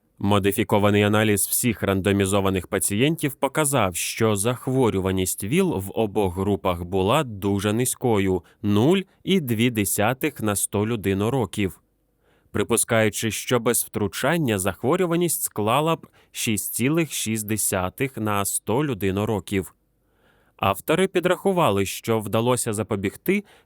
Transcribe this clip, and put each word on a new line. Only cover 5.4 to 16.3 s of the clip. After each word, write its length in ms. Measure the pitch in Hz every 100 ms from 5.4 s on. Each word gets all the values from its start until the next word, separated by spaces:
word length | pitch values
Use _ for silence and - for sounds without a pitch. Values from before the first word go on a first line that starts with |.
віл 300 | 98 165 190 95
в 140 | 98
обох 420 | - 110 101 95 87
групах 480 | 98 98 95 87
була 400 | 87 95 95 143
дуже 480 | 135 101 98 101 104
низькою — 720 | 107 123 - 127 107 95 92 - _
нуль 380 | 104 104 131 196 180 _
і 160 | - 190
дві 300 | 135 107 123
десятих 680 | 110 98 - 104 131 156 -
на 160 | 107 101
сто 300 | - 101 107
людинороків. 920 | 117 95 98 107 135 107 - 95 - _ _ _ _ _ _ _
Припускаючи, 800 | 107 101 117 - 117 110 - 113
що 300 | - - 123
без 240 | 117 117
втручання 760 | - 104 101 - 131 170 139 101
захворюваність 840 | 95 - 120 180 175 170 175 -
склала 540 | - - 104 131 156 160
б 100 | - _ _